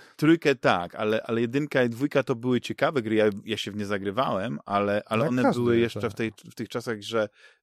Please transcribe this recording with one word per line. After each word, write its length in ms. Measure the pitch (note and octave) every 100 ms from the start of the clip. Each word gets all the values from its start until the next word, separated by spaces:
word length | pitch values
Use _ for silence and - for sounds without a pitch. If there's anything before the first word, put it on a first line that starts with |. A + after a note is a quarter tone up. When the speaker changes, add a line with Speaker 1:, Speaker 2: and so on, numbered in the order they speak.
| - -
Speaker 1:
Trójkę 400 | D3+ E3 C#3+ C3
tak, 400 | C3+ F#2+ F2 -
ale, 280 | G#2+ G#2+
ale 180 | - A2+
jedynka 420 | A#2+ C3+ D3+ C3+
i 60 | B2
dwójka 340 | A#2 C#3+ C#3
to 120 | B2+ A#2
były 260 | B2+ B2
ciekawe 400 | - G#2+ C#3+ D3
gry. 140 | G#2+ G#2+
Ja, 100 | G#2+ G2 G#2
ja 120 | G#2
się 140 | G#2+
w 40 | G#2
nie 100 | G2+
zagrywałem, 760 | G2+ G2 G2+ D#3 G2+ A2+ C#3+ -
ale, 380 | G2+ G2+ G#2 -
ale 160 | A2
Speaker 2:
Jak 80 | A2+
Speaker 1:
one 120 | B2+
Speaker 2:
każdy, 180 | C#3+ A#2+
Speaker 1:
były 160 | A#2+ A#2
jeszcze 240 | A#2 G#2+
Speaker 2:
tak. 100 | A2+
Speaker 1:
w 20 |
tej, 180 | G2+ A2 - A#2
w 40 | -
tych 140 | G#2+
czasach, 320 | B2 A#2+ G#2+
że, 280 | G2+ A2+ G#2 _ - _